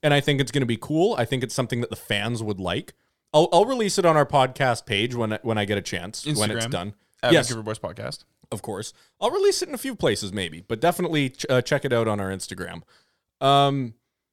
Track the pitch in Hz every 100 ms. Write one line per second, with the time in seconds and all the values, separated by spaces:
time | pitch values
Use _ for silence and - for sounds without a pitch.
0 | 151 143 143 139 139 147 120 113 - 156
1 | 196 202 113 131 117 - 113 120 120 101
2 | - 104 104 120 107 95 90 104 - -
3 | _ _ _ 151 170 175 220 262 208 -
4 | 175 156 139 143 131 - 135 117 - 101
5 | 110 120 110 107 113 110 104 104 90 87
6 | 87 - 147 147 107 113 113 95 98 -
7 | _ - - 165 117 113 107 107 98 -
8 | 120 - _ _ - 190 - 98 - -
9 | _ - 214 381 392 370 359 269 269 226
10 | 151 101 101 98 87 80 - 110 160 175
11 | 170 156 131 - - 127 117 143 139 117
12 | 113 104 95 95 - 92 104 87 - _
13 | _ _ _ - 139 143 139 139 123 -
14 | _ _ _